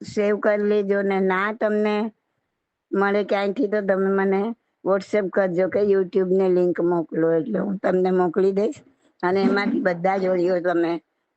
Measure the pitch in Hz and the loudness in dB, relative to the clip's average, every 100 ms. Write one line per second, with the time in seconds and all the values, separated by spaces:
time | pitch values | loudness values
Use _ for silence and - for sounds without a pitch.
0 | - - 202 208 214 208 208 208 196 202 | -10 -2 -2 0 0 0 2 0 0 0
1 | 196 196 190 185 202 220 214 214 214 208 | 0 0 0 0 -2 -2 -2 0 0 -2
2 | 220 - _ _ _ _ _ _ _ 196 | -4 -8 _ _ _ _ _ _ _ 0
3 | 202 202 202 208 202 190 208 214 196 190 | 2 0 0 -2 -2 -2 -2 -2 0 0
4 | 196 196 196 196 208 233 _ _ - 196 | 0 2 2 0 -2 -6 _ _ -2 -2
5 | 196 208 190 208 190 170 185 196 208 196 | 0 -2 0 0 0 0 0 0 2 2
6 | 180 196 185 190 190 180 180 170 170 175 | 2 0 2 2 2 2 2 0 0 0
7 | 156 - 165 165 156 196 196 190 - 185 | -2 -2 0 0 0 -4 -4 -2 0 0
8 | 185 185 180 160 190 196 214 294 - _ | 2 2 0 2 0 0 -2 -4 -16 _
9 | _ _ 180 196 196 196 202 - 190 170 | _ _ -2 0 2 2 0 0 -2 0
10 | 180 196 185 185 175 180 175 170 170 170 | 0 0 0 0 0 0 0 0 0 -4
11 | - _ _ | -8 _ _